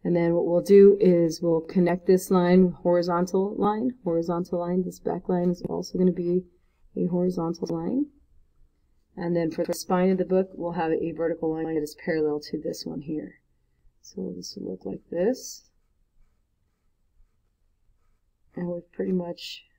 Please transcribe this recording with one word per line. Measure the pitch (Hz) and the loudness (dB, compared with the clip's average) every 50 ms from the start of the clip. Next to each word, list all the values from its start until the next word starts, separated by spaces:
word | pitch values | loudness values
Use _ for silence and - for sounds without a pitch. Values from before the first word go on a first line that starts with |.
| - | 0
And | 180 170 | 0 2
then | 170 170 170 170 | 2 2 2 2
what | 170 - | 2 0
we'll | 165 170 175 | 2 0 0
do | 175 - 202 202 196 202 196 196 | 4 8 10 10 10 10 8 8
is | - 185 175 170 170 165 160 - | 4 4 6 4 4 2 0 -2
we'll | 175 170 165 160 | 0 0 0 0
connect | 160 - - 185 175 175 175 180 - | -2 -2 0 2 2 2 0 0 2
this | - 185 185 - - | 2 2 2 2 2
line, | 190 180 175 175 180 185 190 180 180 - | 2 2 4 6 6 6 6 4 2 -2
horizontal | - 175 175 175 170 180 175 175 180 180 - 190 190 202 220 | 0 2 2 2 2 0 0 -2 -2 0 0 -2 -2 -2 -2
line, | - 196 208 208 220 247 254 247 _ - | -2 -2 -2 0 -2 -4 -4 -6 _ -4
horizontal | 180 165 165 165 170 175 170 180 - - 175 | -2 -2 0 0 -2 -2 -4 -4 -4 -4 -4
line. | 175 175 180 185 | -2 -2 -2 -2
This | 180 180 - - | -2 -4 -10 -8
back | - 175 170 175 - - | -6 -6 -4 -4 -2 -2
line | 185 180 175 180 | -2 0 0 0
is | 175 - | -2 -2
also | - - 165 170 185 - - | -6 -6 -6 -6 -8 -6 -2
gonna | 180 185 185 | 2 2 2
be | 165 180 175 175 180 185 180 - _ _ _ _ _ _ _ _ _ | 2 0 -2 -2 -2 -2 -2 -6 _ _ _ _ _ _ _ _ _
a | 190 180 | -4 -4
horizontal | 180 180 175 180 180 180 175 165 165 170 - - - | -2 0 0 -2 -2 -2 -4 -4 -6 -6 -6 -6 -6
line. | 165 165 165 175 240 269 294 294 _ _ _ _ _ - _ _ _ _ - _ _ _ _ _ _ _ _ _ _ | -6 -6 -6 -4 -4 -4 -4 -6 _ _ _ _ _ -20 _ _ _ _ -20 _ _ _ _ _ _ _ _ _ _
And | - 170 170 175 | -8 -6 -2 -2
then | 170 170 160 | 0 -2 -2
for | 160 - 170 | -2 -4 -4
the | - 208 | -4 -6
spine | - - - 185 180 180 190 | -8 -4 -2 0 2 2 2
of | 190 185 | 2 0
the | 180 | 0
book, | 170 185 185 190 190 - | 0 0 0 0 -2 -8
we'll | - 170 170 | -10 -8 -8
have | 170 175 165 160 | -4 -4 -2 -2
a | 160 - - 170 | -2 -2 -2 -6
vertical | 156 156 165 165 165 165 165 160 | -4 -4 -4 -4 -2 -2 -4 -4
line | 160 160 160 160 160 | -4 -4 -4 -4 -4
that | 156 | -4
is | 147 147 - | -4 -6 -12
parallel | - - 185 165 156 151 151 147 151 | -10 -6 -4 -2 0 0 -2 -2 -4
to | 151 - - 156 | -6 -8 -10 -8
this | - 170 170 - - | -8 -8 -8 -8 -12
one | 165 160 - | -10 -10 -10
here. | 139 - 156 151 147 - - _ _ _ _ _ _ _ _ _ _ - _ _ | -8 -8 -8 -8 -8 -12 -18 _ _ _ _ _ _ _ _ _ _ -20 _ _
So | _ - _ 196 185 185 180 | _ -16 _ -10 -10 -10 -10
this | 180 175 - - | -12 -14 -16 -14
will | 196 190 - | -12 -10 -10
look | - 185 - | -10 -10 -10
like | - - - _ _ | -12 -12 -12 _ _
this. | - 170 180 226 262 - - - - - _ _ _ _ _ _ _ _ _ _ _ _ - _ _ _ _ _ _ _ _ _ _ _ _ _ _ _ _ _ _ _ - _ _ _ _ _ _ _ _ _ _ _ _ _ _ _ _ _ _ _ _ _ _ _ _ _ _ | -4 -2 0 0 -2 -4 -8 -18 -18 -18 _ _ _ _ _ _ _ _ _ _ _ _ -20 _ _ _ _ _ _ _ _ _ _ _ _ _ _ _ _ _ _ _ -20 _ _ _ _ _ _ _ _ _ _ _ _ _ _ _ _ _ _ _ _ _ _ _ _ _ _
And | - 180 175 | -8 -6 -6
we've | 175 175 - _ | -6 -8 -10 _
pretty | _ - 196 196 | _ -6 -4 -2
much | 185 180 175 175 170 - - - - - _ _ _ | -2 -2 -2 -4 -10 -12 -14 -16 -16 -18 _ _ _